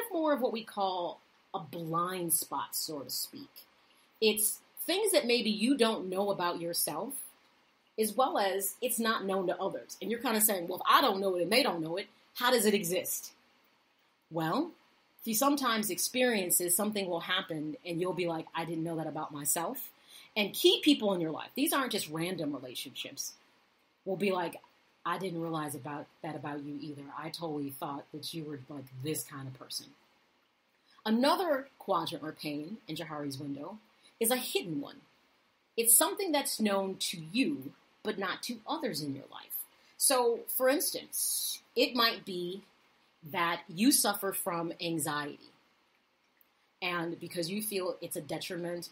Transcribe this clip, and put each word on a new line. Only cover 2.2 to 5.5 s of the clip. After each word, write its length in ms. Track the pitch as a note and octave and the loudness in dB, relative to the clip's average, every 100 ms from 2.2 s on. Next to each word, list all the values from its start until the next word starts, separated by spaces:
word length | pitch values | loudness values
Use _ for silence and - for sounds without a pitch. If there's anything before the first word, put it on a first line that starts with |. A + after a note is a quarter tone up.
| E3+ | 0
spot, 420 | - - C#3 - | 0 0 -4 -4
so 260 | - - D3 | -6 -6 -6
to 100 | A#2+ | -6
speak. 400 | - - - - - - _ _ _ _ _ | -6 -6 -10 -16 -20 -20 _ _ _ _ _
It's 400 | A3 G#3+ - - - - - | 4 4 0 -2 -10 -8 -2
things 260 | F#4+ A4 | 2 4
that 140 | E4+ A#3 | 4 4
maybe 240 | A#3+ G#3+ | 2 2